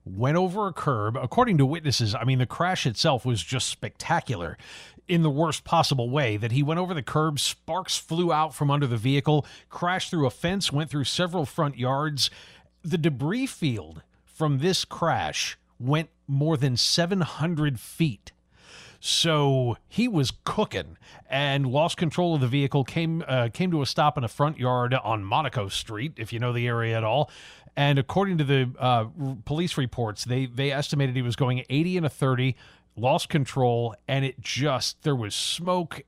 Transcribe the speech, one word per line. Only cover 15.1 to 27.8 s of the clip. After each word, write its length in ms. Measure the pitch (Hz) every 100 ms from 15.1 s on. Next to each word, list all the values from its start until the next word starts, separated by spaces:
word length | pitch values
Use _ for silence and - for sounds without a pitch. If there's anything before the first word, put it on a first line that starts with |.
| 113 78 - - - _ -
went 320 | 123 151 160 _ -
more 300 | 139 151 147
than 200 | 139 117
seven 440 | - - 170 196
hundred 580 | 160 - 170 151 147 117
feet. 540 | - - 160 101 - - _ _ - - - -
So 800 | - - 170 151 139 135 120 - _
he 200 | - 247
was 240 | 170 123 -
cooking 520 | - - 208 98 76 85 - - -
and 380 | 135 143 139 131
lost 300 | 139 165 -
control 380 | 165 - 175
of 60 | 156
the 60 | 123
vehicle, 380 | 139 139 143
came, 400 | 127 165 165 165 143
uh, 220 | 131 117
came 180 | - 185
to 100 | 160
a 40 | 131
stop 300 | - 147 143
in 80 |
a 40 | 117
front 300 | - 147 147
yard 360 | 123 127 120
on 300 | 131 104 110
Monaco 440 | 98 135 139 117 98
Street, 460 | - - 107 151 -
if 160 | 110
you 60 | 117
know 140 | 123
the 140 | 120 120
area 300 | 117 113 113
at 80 |
all. 260 | 107 135 147 - - - -
And 240 | -